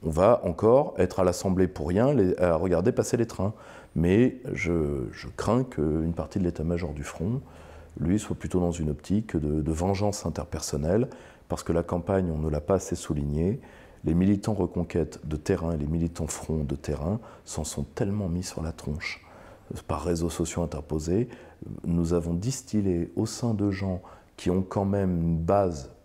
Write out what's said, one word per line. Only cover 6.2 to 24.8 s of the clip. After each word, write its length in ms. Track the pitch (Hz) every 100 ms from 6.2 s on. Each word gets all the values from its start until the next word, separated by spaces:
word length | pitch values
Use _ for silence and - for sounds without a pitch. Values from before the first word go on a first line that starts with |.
| 78 101
de 60 | 87
l'état-major 480 | 82 80 85 82
du 100 | 73
Front, 380 | 71 - 90 131 - - - - - -
lui, 180 | 82 104
soit 180 | - 87
plutôt 240 | 82 92
dans 120 | 87
une 180 | 82 76
optique 480 | 71 - 101 110 82
de, 240 | 73 78
de 100 | 76
vengeance 540 | 80 92 95 104 98 85
interpersonnelle, 800 | 80 73 78 - 73 78 107 139 - - - -
parce 140 | -
que 100 | -
la 120 | 82
campagne, 480 | 82 90 85 95 90
on 80 | 78
ne 100 | 78
l'a 120 | 73
pas 140 | - 95
assez 200 | - 85
souligné, 640 | - 73 71 76 90 135 - - - -
les 120 | - 85
militants 400 | 95 101 113 98
Reconquête 640 | 90 90 85 87 78 - 76
de 80 | 76
terrain 380 | - 87 82
et 40 | 80
les 80 | 73
militants 400 | 82 82 - 76
Front 380 | - - 80
de 120 | 71 69
terrain 440 | - 69 80 107 - - -
s'en 180 | -
sont 200 | - -
tellement 440 | 71 - 101 104 92
mis 140 | 87
sur 220 | 90 -
la 80 | 78
tronche, 520 | - - 76 - - - - - - - - -
par 160 | 78
réseaux 280 | 85 82 85
sociaux 320 | - 82 -
interposés. 680 | 80 76 - 78 80 98 123 - - - - - -
Nous 280 | 85 82
avons 200 | 87 82
distillé 760 | 85 113 131 - 107 98 87 85 -
au 120 | 110
sein 260 | - 120
de 160 | 104 101
gens 320 | 98 98 90 - - - -
qui 120 | 92
ont 140 | 92
quand 220 | 95 107